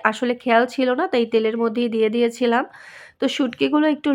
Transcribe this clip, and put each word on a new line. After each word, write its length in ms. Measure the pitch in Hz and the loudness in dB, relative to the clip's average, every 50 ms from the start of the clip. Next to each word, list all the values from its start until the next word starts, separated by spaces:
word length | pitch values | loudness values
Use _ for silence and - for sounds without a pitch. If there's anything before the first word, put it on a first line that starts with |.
| - | 0
আসলে 280 | 220 214 - 254 240 247 | -2 -2 0 -2 -4 -4
খেয়াল 280 | 247 - 254 233 226 247 | -4 0 2 2 2 2
ছিল 220 | 247 - - 262 254 247 | 2 -2 -2 0 0 0
না, 100 | 262 349 | 0 -2
তাই 180 | 370 - 247 233 | 0 0 0 0
তেলের 300 | 226 226 226 220 220 220 | 2 0 0 0 0 -2
মধ্যেই 320 | 226 233 226 220 240 240 233 | -2 -2 -2 -2 -2 -2 -2
দিয়ে 200 | 220 226 220 220 | 0 0 0 0
দিয়েছিলাম। 540 | 214 240 240 233 233 - 247 240 233 240 285 - - - - - - - - - _ | 2 0 0 0 0 0 0 2 2 0 -2 -4 -12 -20 -20 -20 -20 -20 -20 -20 _
তো 80 | _ 269 269 | _ -4 -4
শুটকিগুলো 580 | - - 285 240 240 - 277 269 277 302 302 311 | 0 0 -2 -2 0 -2 -2 0 2 2 2 2
একটু 220 | 294 294 - 294 277 | 0 0 0 0 0